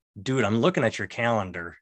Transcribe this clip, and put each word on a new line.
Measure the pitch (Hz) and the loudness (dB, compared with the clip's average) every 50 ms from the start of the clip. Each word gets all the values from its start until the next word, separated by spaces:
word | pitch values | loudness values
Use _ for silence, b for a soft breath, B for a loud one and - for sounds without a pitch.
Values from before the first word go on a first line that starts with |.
| _ _ - 104 | _ _ -18 -10
"Dude, | - 135 131 135 110 | -4 -2 0 2 2
I'm | 101 110 117 | 2 2 4
looking | 117 180 185 175 127 | 2 2 2 2 2
at | 110 - - | 0 0 -2
your | 101 | -6
calendar | 92 - - 117 117 117 107 98 90 87 90 85 90 - - | -8 -4 -2 0 2 2 0 0 -2 -6 -10 -10 -10 -12 -16